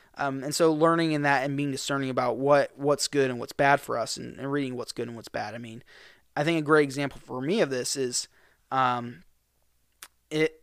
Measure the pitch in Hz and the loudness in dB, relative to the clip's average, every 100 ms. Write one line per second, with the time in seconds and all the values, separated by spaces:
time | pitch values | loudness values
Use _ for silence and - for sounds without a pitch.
0 | _ - 139 135 135 147 165 151 165 165 | _ -6 -4 -4 -6 2 4 6 4 4
1 | 165 151 143 139 139 139 143 131 - 139 | 2 2 2 2 0 -2 -2 -4 -4 -2
2 | 135 127 127 117 139 143 131 - 139 143 | -2 0 0 0 4 4 4 -2 0 0
3 | - 143 135 123 - - 139 143 - 120 | 0 2 0 0 -8 2 4 4 2 -4
4 | 113 - 120 - 135 143 135 123 117 - | -4 -8 -10 -10 -4 -2 -2 -6 -8 -8
5 | 120 117 - 117 107 110 117 113 - - | -8 -10 -10 -8 -8 -10 -14 -16 -20 -20
6 | - _ _ - 147 165 147 156 143 135 | -20 _ _ -2 0 0 4 4 4 0
7 | 139 - - 127 135 220 156 131 123 143 | -6 -8 -12 -6 -2 0 0 0 -4 -2
8 | 127 123 - _ _ _ _ 131 127 123 | -2 -4 -6 _ _ _ _ 0 2 0
9 | 120 143 - _ _ _ _ _ _ _ | -6 -14 -20 _ _ _ _ _ _ _
10 | - _ _ 156 156 - | -20 _ _ -2 -2 -2